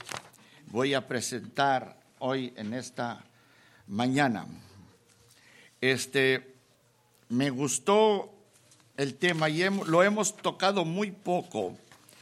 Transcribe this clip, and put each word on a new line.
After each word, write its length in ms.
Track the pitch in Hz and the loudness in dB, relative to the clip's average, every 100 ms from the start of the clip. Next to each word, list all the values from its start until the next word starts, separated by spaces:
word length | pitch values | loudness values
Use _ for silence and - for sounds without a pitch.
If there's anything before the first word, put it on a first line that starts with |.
| - - - - - - - | -12 -14 -16 -20 -20 -20 -6
voy 280 | 107 135 | -2 0
a 120 | 135 123 | 0 -2
presentar 920 | 131 - 123 101 - 139 131 - - _ - | -4 -4 -8 -6 0 2 2 -2 -14 _ -8
hoy 340 | 127 135 123 - | -4 -2 -4 -8
en 180 | 107 | -8
esta 500 | 123 117 - 120 104 - _ _ _ _ _ - | -8 -8 -8 -8 -8 -18 _ _ _ _ _ -8
mañana. 600 | 101 127 135 139 101 82 82 - - - _ _ _ _ _ - - - _ | -2 0 2 0 -2 -8 -16 -20 -20 -20 _ _ _ _ _ -20 -20 -20 _
Este, 720 | 127 127 - 139 131 131 - - _ _ _ _ _ _ - | 0 0 0 2 2 2 -4 -20 _ _ _ _ _ _ -6
me 220 | 120 143 | -2 -2
gustó 840 | 127 143 135 - 208 220 196 - - _ _ _ - _ - | -2 -2 -2 2 4 6 2 -2 -14 _ _ _ -20 _ -4
el 180 | 139 | -4
tema 340 | 123 180 165 156 | 0 0 2 2
y 140 | 156 | 2
hem-, 220 | 185 196 165 | 0 0 2
lo 160 | 165 | 4
hemos 340 | 196 208 202 - | 4 2 -2 -2
tocado 480 | 180 - 190 202 | -4 0 0 2
muy 260 | 160 180 214 | 0 -2 -4
poco. 640 | - - 180 - 113 92 - - - - - | -6 -4 -4 -2 -4 -4 -6 -18 -20 -20 -20